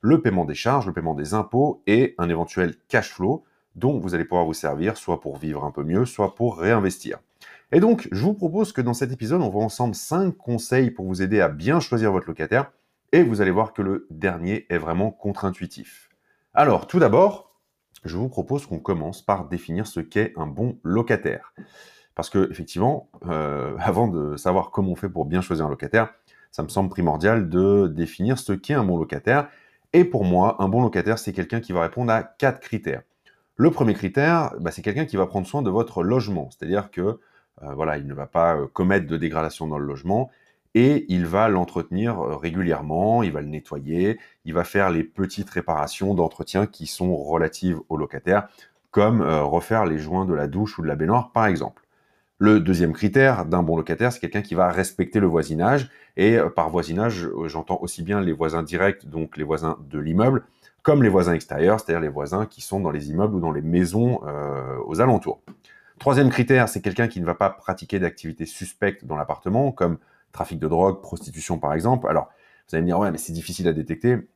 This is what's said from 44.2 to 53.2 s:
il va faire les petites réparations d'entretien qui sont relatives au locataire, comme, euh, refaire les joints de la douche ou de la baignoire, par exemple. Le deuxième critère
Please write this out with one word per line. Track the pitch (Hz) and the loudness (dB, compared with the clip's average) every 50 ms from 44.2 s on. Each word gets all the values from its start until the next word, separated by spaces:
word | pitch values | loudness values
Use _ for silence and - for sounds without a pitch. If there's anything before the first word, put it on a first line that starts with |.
| - - _ _ _ | -10 -20 _ _ _
il | 80 78 | -4 -2
va | 85 85 | -2 -2
faire | - - 101 101 95 | 0 0 0 2 2
les | 87 82 80 | 2 0 -2
petites | - _ - 98 85 - - 98 - | -4 _ -6 -6 -4 -4 -8 -10 -6
réparations | - 90 85 - 82 76 76 73 - - 98 95 101 | -6 -8 -4 -2 -2 -2 -2 -4 -4 -4 -2 -2 2
d'entretien | 87 85 82 - - 78 - - 95 104 | 2 0 0 0 -6 -12 -4 0 0 0
qui | 107 - - 80 | 0 -4 -10 -12
sont | 76 - - 92 90 90 | -12 -8 -4 -2 0 0
relatives | 76 71 73 80 82 82 80 - - - 92 87 78 - _ | -2 -2 -2 0 0 0 0 -2 -2 -2 -2 -2 -2 -4 _
au | 80 | -6
locataire, | 76 76 71 - 76 - 87 92 104 104 - _ _ - _ _ _ _ _ | -4 -4 -6 -8 -8 -2 2 2 2 2 -2 _ _ -20 _ _ _ _ _
comme, | - - 101 107 113 113 82 | 2 4 4 6 4 4 2
euh, | 71 80 78 73 | 2 2 2 2
refaire | 71 73 85 - - 113 113 107 | 2 0 0 0 2 0 2 2
les | 87 78 78 | 2 0 -2
joints | 76 78 85 92 95 | -4 -4 -2 -2 0
de | 92 87 | 0 0
la | 76 73 73 | -2 -2 -2
douche | 71 92 107 104 - - | -2 -2 -4 -4 -4 -6
ou | 85 | -4
de | 78 | -4
la | 73 | -2
baignoire, | 71 78 80 110 123 120 - _ | -2 0 2 2 0 0 0 _
par | 117 113 | 0 2
exemple. | 104 90 73 - - - _ _ _ _ _ _ _ _ _ _ _ _ _ | 2 2 0 -4 -8 -10 _ _ _ _ _ _ _ _ _ _ _ _ _
Le | 95 107 107 107 | 6 6 6 6
deuxième | 82 85 92 85 87 82 78 | 6 4 2 2 2 0 0
critère | - - 104 101 135 | 0 -2 2 4 6